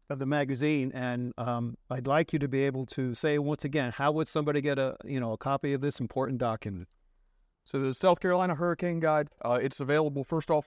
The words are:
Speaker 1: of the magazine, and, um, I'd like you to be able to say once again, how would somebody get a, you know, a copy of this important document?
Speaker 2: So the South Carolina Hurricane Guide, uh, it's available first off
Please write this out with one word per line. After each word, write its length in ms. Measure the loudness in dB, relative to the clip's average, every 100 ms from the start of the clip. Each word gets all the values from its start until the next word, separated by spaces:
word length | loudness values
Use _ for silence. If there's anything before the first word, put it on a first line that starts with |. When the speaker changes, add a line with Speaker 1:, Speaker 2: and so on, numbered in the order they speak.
| -10
Speaker 1:
of 100 | -4
the 60 |
magazine, 680 | 0 0 0 0 2 2 0
and, 400 | -2 -4 -2 -4 -4
um, 400 | -4 -2 -4 -8 -8
I'd 160 | -4 2
like 260 | 2 2
you 60 | 0
to 100 | 0
be 160 | 2
able 220 | 0 0 -4
to 280 | -4 -2
say 240 | 0 0 2
once 280 | 0 -2 -2
again, 260 | -2 -2
how 180 | 0 0
would 140 | 2 0
somebody 360 | 0 0 2
get 160 | 2 0
a, 180 | 0 -4
you 160 | -6 -2
know, 120 | -2
a 40 | -2
copy 380 | -2 0 0
of 80 | 0
this 180 | -2 -2
important 380 | -4 -2 -2 0
document? 500 | -2 -2 -6 -8 -12 _ _ _ _ _ _ _
Speaker 2:
So 140 | _ -2
the 140 | -2
South 260 | 2 4 4
Carolina 360 | 4 2 2
Hurricane 440 | 0 0 0 -2 0
Guide, 300 | 2 2 0 -4
uh, 160 | 0 2
it's 160 | 2 -2
available 460 | 2 2 2 -2
first 260 | -2 -2 2
off 140 | 0